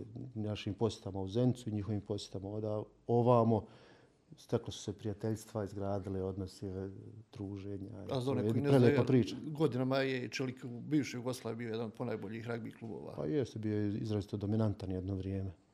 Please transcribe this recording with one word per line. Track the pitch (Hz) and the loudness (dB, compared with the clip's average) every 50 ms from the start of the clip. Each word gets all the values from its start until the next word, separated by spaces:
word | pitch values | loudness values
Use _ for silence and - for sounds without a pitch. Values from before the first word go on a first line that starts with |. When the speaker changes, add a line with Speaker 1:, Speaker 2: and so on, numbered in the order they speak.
| - 107 113 120 123 127 120 | -8 -10 -10 -10 -10 -8 -6
Speaker 1:
našim | 110 104 107 104 101 - 107 95 | -4 -2 -2 -2 -2 -2 -4 0
posjetama | - 117 107 - - - 98 92 98 | 2 2 2 0 0 -6 -6 -4 -4
u | 95 95 | -4 -2
Zenicu | 98 117 127 127 117 - - 113 | 2 4 4 4 4 2 -2 -4
i | 104 | -2
njihovim | 107 98 107 107 101 | -2 -2 0 -2 -2
posjetama | - - 104 104 - - - 95 95 98 | -2 -2 -4 -4 -6 -8 -8 -8 -6 -6
oda-, | 104 107 107 107 107 107 107 - - _ _ - | -4 -4 -2 -2 -2 -2 -4 -6 -10 _ _ 2
ovamo. | 117 120 117 123 123 117 113 113 113 104 - - - - - - - - - - _ _ _ - - - | 4 6 8 8 8 8 8 6 6 4 2 -2 -10 -20 -20 -20 -20 -20 -20 -20 _ _ _ -20 -20 -20
Steklo | - - 123 113 - 104 | -6 -2 -2 -2 -2 -2
su | - - - | -8 -8 -6
se | 110 92 | -8 -8
prijateljstva, | - - 110 98 - - 110 110 107 - - - 110 101 | -6 -6 -8 -6 -4 -2 -4 -4 -4 -6 -6 -6 -4 -4
izgradile | 92 98 98 98 98 101 101 92 98 95 92 92 | -4 -6 -6 -4 -2 -2 -2 -2 -4 -4 -2 -2
odnose, | 95 92 98 95 92 - - 107 98 92 95 95 98 95 107 107 107 107 110 113 _ - | -2 -4 -4 -6 -8 -8 -10 -10 -8 -6 -6 -8 -8 -10 -12 -16 -18 -18 -20 -20 _ -12
druženja. | - 101 95 101 98 95 101 101 98 98 101 104 98 98 - | -10 -8 -8 -8 -8 -8 -8 -8 -8 -10 -10 -12 -10 -6 -4
Speaker 2:
A | 139 131 | -4 -2
za | 120 139 | 0 0
one | 131 - | 0 0
Speaker 1:
Jedna | 104 110 | 2 2
Speaker 2:
koji | 113 135 139 | 2 2 4
ne | 143 | 6
Speaker 1:
prelijepa | 139 131 123 120 143 | 8 8 8 8 8
Speaker 2:
znaju, | 131 123 - | 6 6 6
Speaker 1:
priča. | 131 127 107 - - - - | 6 6 6 4 0 -6 -8
Speaker 2:
godinama | 151 156 143 160 135 113 127 131 131 131 135 | -6 -2 0 0 2 2 2 0 2 4 4
je | 135 135 131 127 120 113 | 2 2 0 -2 -4 -4
Čelik | - - 135 127 127 - - | -4 -4 -4 -4 -6 -6 -10
u | 123 120 120 | -10 -10 -10
bivšoj | 117 127 151 151 120 - - 123 | -4 0 2 2 2 2 -2 -6
Jugoslaviji | 117 127 120 - - 113 113 113 | -4 -4 -4 -4 -4 -6 -4 -4
bio | 120 113 | -4 -4
jedan | 110 113 117 | -2 -2 -4
od | 110 - | -4 -6
ponajboljih | - 127 117 110 110 107 98 110 113 110 120 | -6 -4 -4 -4 -4 -4 -6 -6 -6 -4 -4
ragbi | 117 117 110 - | -4 -4 -6 -8
klubova. | - - 117 113 90 67 73 - - | -10 -10 -10 -10 -8 -8 -10 -8 -6
Speaker 1:
Pa | - 147 | -4 -2
jeste, | 151 156 147 123 - - 113 | 0 2 2 0 0 -2 -4
bio | 107 107 104 104 | -2 0 2 2
je | 104 104 101 - | 2 2 0 0
izrazito | 120 110 107 104 95 - - 101 | 0 0 0 0 0 -2 -4 -2
dominantan | 101 101 107 110 110 107 101 - 101 92 | 0 2 2 4 4 2 2 0 -4 -4
jedno | 95 92 92 95 98 | -4 -2 -2 -2 -2
vrijeme. | 95 92 95 95 95 95 95 87 - _ _ | -2 -2 -2 -2 -2 -4 -6 -8 -12 _ _